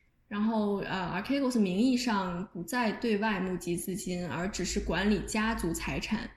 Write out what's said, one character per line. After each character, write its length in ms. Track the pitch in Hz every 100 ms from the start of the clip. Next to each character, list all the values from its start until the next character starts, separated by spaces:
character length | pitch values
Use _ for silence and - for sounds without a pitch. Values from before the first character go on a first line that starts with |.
| _ _ _
然 160 | 208
后， 360 | 214 226 208 202
呃， 440 | - 185 180 170
Archegos 360 | 208 277 262 247
名 200 | 196 185
义 180 | 254 247
上 500 | 247 202 185 175 202
不 120 | 185
再 260 | 170 247 226
对 260 | 196 240 202
外 200 | 220 196
募 180 | 185 180
集 200 | 175 170
资 180 | 185
金， 340 | 180 - 180 180
而 200 | 147 185
只 160 | -
是 160 | 208 214
管 280 | - 165 196
理 120 | 202
家 340 | - 220 220
族 180 | 220 170
财 280 | - - 170
产。 280 | - 214 -